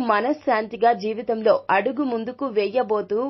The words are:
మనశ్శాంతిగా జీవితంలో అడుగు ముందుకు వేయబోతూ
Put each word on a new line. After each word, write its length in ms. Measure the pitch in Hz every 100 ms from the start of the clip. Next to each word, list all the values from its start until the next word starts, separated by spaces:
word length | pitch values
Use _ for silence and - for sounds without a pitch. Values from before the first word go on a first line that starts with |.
| 240
మనశ్శాంతిగా 800 | 208 233 294 - 226 214 208 226 226
జీవితంలో 500 | 208 220 254 220 220 - - 190
అడుగు 280 | 208 247 277
ముందుకు 340 | 233 226 254 277 214
వేయబోతూ 600 | 202 233 220 214 202 208